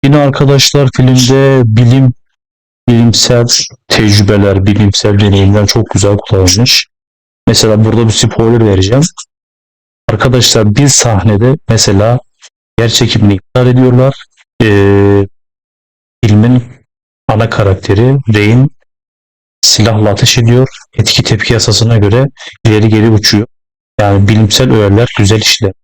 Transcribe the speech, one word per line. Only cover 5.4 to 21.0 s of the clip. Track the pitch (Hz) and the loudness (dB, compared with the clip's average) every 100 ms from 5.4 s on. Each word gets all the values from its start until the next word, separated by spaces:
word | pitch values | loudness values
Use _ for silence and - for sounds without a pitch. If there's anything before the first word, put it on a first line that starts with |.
| 98 104 104 | 2 0 0
çok | - 107 | -2 -4
güzel | 101 101 101 | -4 -2 -2
kullanılmış. | - 98 90 95 127 - - _ _ _ _ _ - | -2 -2 0 0 -2 -2 -6 _ _ _ _ _ -4
Mesela | 110 110 107 | -2 0 0
burada | 110 107 113 | 0 0 0
bir | |
spoiler | - 110 - 113 117 110 | 0 -4 0 0 2 2
vereceğim. | 95 95 123 165 - - _ _ _ _ _ _ _ - | 0 0 0 -2 -6 -20 _ _ _ _ _ _ _ -8
Arkadaşlar | 107 131 127 110 - 107 | -6 -2 -2 0 0 0
bir | 104 143 | 0 0
sahnede | - 123 107 110 104 123 135 - | 0 -2 -2 0 0 0 -2 -2
mesela | 113 - 98 107 123 - _ - _ _ - | -2 0 0 0 -2 -6 _ -20 _ _ -4
yer | 117 | -2
çekimini | - 113 - 104 | -2 -2 0 0
iptal | 98 _ 127 123 | 0 _ -2 0
ediyorlar. | 127 127 123 131 - - _ _ _ | 2 2 2 0 -2 -14 _ _ _
Ee, | 113 101 101 101 101 101 98 _ _ _ _ _ _ _ _ _ | 0 2 2 2 2 2 -2 _ _ _ _ _ _ _ _ _
filmin | 110 104 113 127 - - _ _ _ _ - | 0 2 2 0 -2 -18 _ _ _ _ -6
ana | 107 113 | -4 -2
karakteri | - 98 92 - 98 123 139 135 | -2 -2 -2 -2 0 0 0 -2
Rey'in | 107 104 120 139 - _ _ _ _ _ _ _ _ | 0 2 2 0 -4 _ _ _ _ _ _ _ _
silahla | - - 110 107 107 | -6 -2 0 0 -2
ateş | 98 - - | 0 -2 0
ediyor. | 113 120 131 - - | 0 0 0 -6 -20
Etki | - | -6